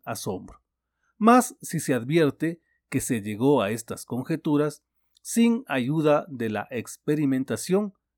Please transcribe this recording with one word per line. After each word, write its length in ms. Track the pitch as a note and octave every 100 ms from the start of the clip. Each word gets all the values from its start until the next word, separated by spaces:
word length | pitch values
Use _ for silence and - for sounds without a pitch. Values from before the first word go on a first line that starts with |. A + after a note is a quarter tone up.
asombro, 580 | - A2 - F#2+ G2 - _ _ _ _ _ -
más 380 | A3 B3 A3+ -
si 200 | - E3
se 120 | -
advierte 680 | B2 A#2+ E3 D3 - D#3+ F3 _ _ -
que 120 | C3+
se 200 | - A#2
llegó 400 | G#2 G#2 C3 C#3+
a 120 | G2+
estas 320 | A2+ - -
conjeturas 800 | - A#2+ - D#3 D#3 C#3+ D3+ - _ _ _ _
sin 420 | - A#3 A#3 A#3 -
ayuda 580 | C3+ B2 D#3+ D3+ D3 -
de 180 | B2+ A2+
la 180 | G#2 G#2
experimentación 1200 | B2 - - - D3+ C#3+ C3 C3 A2+ - F#3 G#3 - _